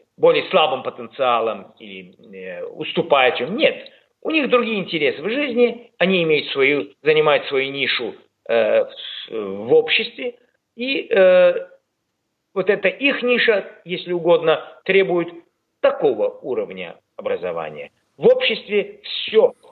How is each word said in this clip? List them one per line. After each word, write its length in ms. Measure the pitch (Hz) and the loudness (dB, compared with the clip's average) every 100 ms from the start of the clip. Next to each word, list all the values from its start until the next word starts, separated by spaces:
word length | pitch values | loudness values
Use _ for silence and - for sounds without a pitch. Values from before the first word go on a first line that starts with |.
| _ - | _ 0
более 280 | 170 151 - | 2 2 2
слабым 320 | 185 156 131 | 2 2 0
потенциалом 920 | 123 - 117 - 127 117 113 101 95 _ | -6 -10 -14 -2 0 2 0 -4 -10 _
или, 360 | 107 95 90 _ - | -18 -18 -18 _ -20
э, 300 | 95 92 87 | -16 -14 -12
уступает 760 | - - 156 - - 139 127 - | -12 -10 -6 -4 2 4 4 2
им. 160 | 123 226 | -4 0
Нет. 340 | 208 - - _ _ _ | -2 -2 -10 _ _ _
У 80 | - | -4
них 180 | 311 240 | -2 0
другие 300 | 247 220 214 | 0 0 -4
интересы 440 | 170 170 143 120 | -6 -2 -2 -2
в 60 | 175 | -6
жизни, 640 | 254 294 233 240 233 - _ | -4 -4 0 0 0 -16 _
они 240 | 180 190 | 0 2
имеют 220 | 160 151 135 | 2 0 0
свою, 400 | 139 135 143 - _ | 0 2 0 -4 _
занимают 440 | 143 156 151 139 - | 2 4 4 2 0
свою 240 | 139 135 | -2 -2
нишу, 440 | 139 127 - 113 - _ _ - | -4 -4 -4 -6 -10 _ _ -2
э, 360 | 117 110 110 | 2 4 2
в, 480 | - - - - - | 0 -6 -16 -16 -10
в 400 | 113 101 98 113 | -8 -8 -8 2
обществе, 600 | 156 - - 220 - 254 - _ _ _ | 4 4 0 -2 -6 -10 -10 _ _ _
и, 320 | - 247 269 - | -10 -6 -6 0
э, 440 | 196 185 180 180 - - _ _ _ _ _ _ _ _ | 4 6 8 6 4 -6 _ _ _ _ _ _ _ _
вот 160 | 196 190 | -4 0
эта 180 | 196 190 | 0 0
их 340 | - 277 - | 0 -2 0
ниша, 440 | 240 240 - 202 - - | 0 2 2 0 -2 -14
если 280 | 170 175 175 | -10 -10 -6
угодно, 480 | 175 165 165 160 151 - - | -2 2 2 2 0 -4 -10
требует 440 | - 190 180 175 170 - - _ _ _ | 0 2 2 0 -4 -10 -20 _ _ _
такого 480 | - - 151 110 101 - | -2 2 0 0 -2 -4
уровня 540 | - 117 92 92 87 - _ - | -6 -6 -6 -10 -14 -16 _ -12
образования. 760 | 98 98 90 85 78 76 71 _ _ - | -6 -6 -6 -6 -8 -12 -16 _ _ 0
В 100 | 170 | 2
обществе 760 | 254 254 220 - 202 - - | 2 0 -4 -4 -4 -4 -10
все 520 | - - - 214 196 - - | -14 -10 0 2 2 0 -18